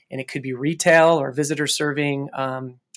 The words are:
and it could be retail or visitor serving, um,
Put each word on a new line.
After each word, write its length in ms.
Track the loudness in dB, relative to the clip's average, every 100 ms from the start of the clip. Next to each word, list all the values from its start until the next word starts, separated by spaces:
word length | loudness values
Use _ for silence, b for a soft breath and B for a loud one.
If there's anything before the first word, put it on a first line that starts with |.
| b
and 100 | -10
it 80 | -8
could 140 | -8
be 120 | -8
retail 680 | -4 -4 0 4 6 6 4
or 100 | 0
visitor 360 | -2 -2 -2 -2
serving, 600 | -2 -2 -2 -2 -2 -6
um, 460 | -6 -6 -6 -10 -16 _